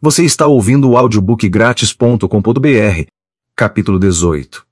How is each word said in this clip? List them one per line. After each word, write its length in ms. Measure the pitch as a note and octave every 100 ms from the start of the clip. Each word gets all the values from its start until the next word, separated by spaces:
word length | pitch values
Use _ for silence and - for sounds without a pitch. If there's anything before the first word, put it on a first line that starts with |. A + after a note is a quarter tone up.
Você 220 | D3+ D3 E3+
está 220 | - D3
ouvindo 420 | C3+ G2+ C3+ C3+
o 80 | A#2+
audiobook 500 | B2 G#2+ F#2+ A2+ G#2+
grátis 460 | G2 A2+ B2 -
ponto 340 | - B2+ A#2+ -
com 140 | G#2+
ponto 180 | G2+ B2
B 140 | C#3
R. 320 | B2+ G#2 F2 D2 _ _ _ _ -
Capítulo 440 | G#2+ - G2 F#2+
dezoito. 640 | G2 E2+ F2 D#2 C2+ - _